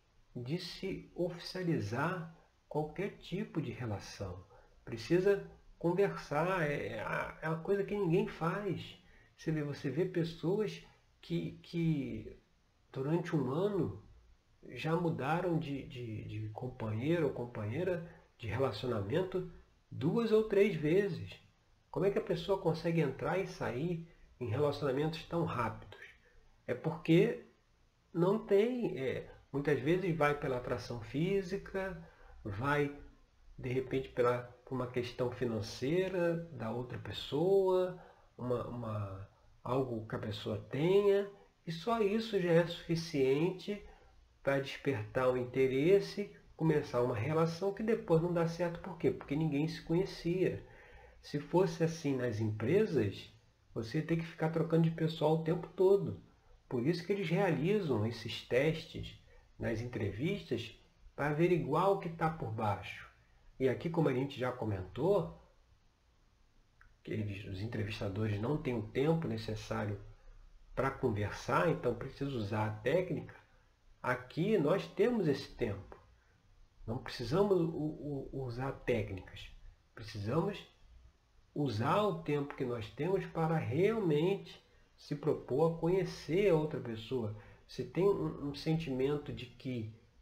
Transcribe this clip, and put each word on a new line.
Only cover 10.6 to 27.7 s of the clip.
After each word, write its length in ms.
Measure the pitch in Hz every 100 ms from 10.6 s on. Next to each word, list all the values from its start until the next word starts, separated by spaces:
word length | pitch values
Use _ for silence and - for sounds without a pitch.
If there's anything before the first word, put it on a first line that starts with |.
| 196 - - _ _ _
que, 380 | - 170 165 -
que 800 | - 170 165 143 123 110 110 - _ _ _ _ _
durante 440 | 135 143 170 - 151
um 160 | 123
ano 520 | 147 202 196 113 95 - - - _ _ _ -
já 260 | 120 156 165
mudaram 640 | 165 117 143 165 180 156
de, 280 | 135 139 -
de, 360 | 120 117 107 104
de 220 | 107 107
companheiro 760 | - 123 - 113 107 143 170 143
ou 60 |
companheira, 800 | - 117 117 107 139 185 175 - - - -
de 80 | 110
relacionamento, 1040 | 117 135 - 123 110 98 156 185 185 180 - - _ _
duas 400 | 110 139 226 220
ou 140 | 214 220
três 300 | 196 202 156
vezes. 640 | 151 175 - - - - - _ _ _ _
Como 160 | 143 190
é 20 |
que 80 | 208
a 60 |
pessoa 360 | - 170 - 196
consegue 400 | 170 160 170 165
entrar 380 | 139 - 143 185
e 80 | 185
sair 640 | - 113 117 170 165 - - - -
em 100 | 120
relacionamentos 720 | 107 110 110 143 131 156 160 -
tão 200 | 170 156
rápidos? 580 | 120 110 - - - - - _ - - _ -
É 80 |
porque 720 | - 160 165 - 165 226 - - _ _